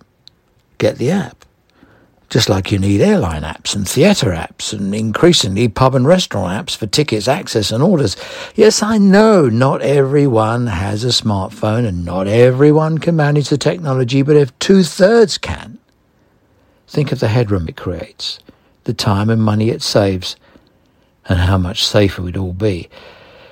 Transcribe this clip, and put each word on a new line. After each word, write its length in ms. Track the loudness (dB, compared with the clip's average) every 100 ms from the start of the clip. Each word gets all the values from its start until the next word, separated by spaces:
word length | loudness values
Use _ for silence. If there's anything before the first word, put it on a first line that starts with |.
| _ _ _ _ _ _ _ -4
Get 200 | -4 -2
the 140 | -2
app. 320 | -2 -4 -12 _ _ _ _ _ _ _ _ -4
Just 180 | 0 0
like 240 | 0 -2
you 80 | -2
need 200 | 0 2
airline 420 | 2 2 0 -4
apps 340 | -8 -10 -8 -6
and 120 | -4
theatre 420 | 2 2 2 -2
apps 400 | -4 -8 -12 -12
and 200 | -8 -6
increasingly 760 | -4 -4 2 4 4 0 0 -2
pub 260 | 0 0
and 100 | 2
restaurant 460 | 2 2 0 -4 -4
apps 240 | -6 -8 -10
for 100 | -6
tickets, 420 | -2 -2 -2 -2
access 420 | -4 -2 -4 -2
and 100 | 0
orders. 360 | 0 2 0 -4 -14 -16 -8 2
Yes, 260 | 4 4
I 160 | 0 2
know 500 | 4 6 6 4 4
not 340 | 2 0 0
everyone 840 | 0 2 2 2 2 2 0 -2 -2
has 380 | -4 -4 -4
a 40 | -2
smartphone 760 | -2 -2 -2 -4 -4 -2 -2 -2
and 180 | -4
not 220 | -6 -4 0
everyone 720 | 4 4 6 4 4 2 -2
can 160 | -2
manage 360 | 0 2 0 0
the 60 | -2
technology, 680 | -2 -4 -4 -2 0 0
but 120 | 4
if 240 | 4 2 0
two-thirds 800 | 2 4 4 2 4 4 2 0
can, 400 | -8 -10 -12 -20 _ _ _ _ _ _ _ _ _ _ _
think 240 | -4 -4
of 80 | -2
the 80 | -2
headroom 400 | 0 0 -2 -4
it 80 | -8
creates, 640 | -10 -10 -12 -12 -12 -12 _ -20 _ _
the 120 | -8
time 360 | -6 -2 0 0
and 100 | 0
money 300 | 0 0 0
it 120 | -2
saves, 520 | -2 0 0 -2 -6 -14 _ _ _ _ _ _ _ _ -4
and 120 | 0
how 180 | 2 0
much 300 | -2 -4 -2
safer 360 | 2 0 0
we'd 140 | -8 -6
all 160 | -8
be. 360 | -4 -4 -4 -10 -20 -20 -20 -20 -20 -20